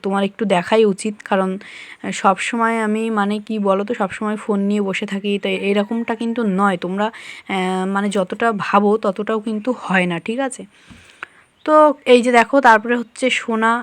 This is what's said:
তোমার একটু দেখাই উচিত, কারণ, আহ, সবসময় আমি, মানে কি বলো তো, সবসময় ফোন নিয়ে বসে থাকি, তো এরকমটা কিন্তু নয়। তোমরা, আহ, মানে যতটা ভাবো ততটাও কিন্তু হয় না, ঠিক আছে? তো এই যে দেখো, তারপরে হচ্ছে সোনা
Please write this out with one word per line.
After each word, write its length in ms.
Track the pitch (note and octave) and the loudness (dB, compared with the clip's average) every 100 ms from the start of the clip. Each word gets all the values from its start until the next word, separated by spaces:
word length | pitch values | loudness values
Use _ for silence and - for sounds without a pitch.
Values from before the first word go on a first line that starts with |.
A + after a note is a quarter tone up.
তোমার 200 | G3 G3 | -2 -2
একটু 180 | G3 - | -2 -2
দেখাই 400 | G#3+ F3+ E3+ A3 | 0 0 2 4
উচিত, 300 | G#3+ F#3+ G#3+ G#3 | 4 2 -6 -8
কারণ, 260 | - G3 F#3+ | -2 0 0
আহ, 580 | F#3+ - - - - G3 | -4 -12 -20 -20 -12 -10
সবসময় 680 | F#3+ G3+ F#3+ - A#3 A3+ A3+ | 0 0 0 -4 -2 0 0
আমি, 220 | A3 G#3+ A3+ | -2 -2 -2
মানে 240 | A3 G3+ G#3 | -2 -2 -2
কি 160 | G#3 A3 | -4 -2
বলো 240 | G3+ F#3+ | 0 0
তো, 80 | G#3 | 0
সবসময় 420 | A#3+ G3 - G#3+ G#3+ | -4 -4 -4 -4 -4
ফোন 220 | - G3+ | -2 -2
নিয়ে 220 | G3 G#3 | 0 0
বসে 240 | G3 F#3 G#3 | -2 -4 -6
থাকি, 260 | G3+ G3+ G3+ | -6 -4 -2
তো 100 | G3+ | -2
এরকমটা 680 | F#3 G3 G3+ G#3 A#3 A#3 | -2 0 0 0 -4 -4
কিন্তু 260 | A3 A#3 A#3 | -4 -4 -2
নয়। 340 | A3 F#3 G3+ F3+ | -2 2 0 0
তোমরা, 300 | F3+ F#3+ G#3+ | -4 -4 -4
আহ, 800 | - - - - G3 F#3 F#3 F#3+ | -6 -18 -18 -6 -4 -2 -2 -2
মানে 220 | G3 G3+ | -2 0
যতটা 380 | G3 F#3 G#3 A#3 | -2 -2 -2 -2
ভাবো 380 | G#3 - G#3 G#3 G#3+ | -2 0 2 4 2
ততটাও 420 | G#3 F#3 G#3 A3 | 0 -4 -4 -4
কিন্তু 300 | G#3+ G#3+ G#3 A#3 | -4 -4 -4 -6
হয় 280 | - F#3 F3+ | 0 0 0
না, 100 | E3+ | -4
ঠিক 200 | F#3+ A#3 | -6 -6
আছে? 220 | C4+ - G3 _ _ - - _ - _ _ _ - | -6 -8 -18 _ _ -20 -20 _ -20 _ _ _ 2
তো 80 | D4+ D4+ C#4+ | 6 6 2
এই 160 | - B3 | 4 4
যে 80 | A#3+ | 6
দেখো, 240 | A#3+ A3+ C#4 | 4 6 4
তারপরে 340 | B3+ A3 A#3 A#3+ | 6 6 4 -4
হচ্ছে 300 | A#3 - B3+ | -4 -4 -2
সোনা 420 | - - A3 A3+ A#3 | -2 -2 0 0 0